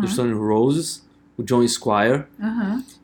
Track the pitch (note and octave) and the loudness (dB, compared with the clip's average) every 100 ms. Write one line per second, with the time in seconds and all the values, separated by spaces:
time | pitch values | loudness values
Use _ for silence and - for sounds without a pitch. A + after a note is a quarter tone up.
0 | A2 A#2 B2 G#2+ G#2+ G#2+ B2+ D#3 D#3+ - | -2 0 -2 -2 0 2 2 2 -4 -10
1 | _ _ _ - A#2 B2 A#2+ - B2 G#2 | _ _ _ -10 0 2 2 0 0 2
2 | A2 C#3+ D3 - G#3+ A#3 G3 B3 - - | 2 0 -4 -8 -6 -4 -4 -4 -8 -16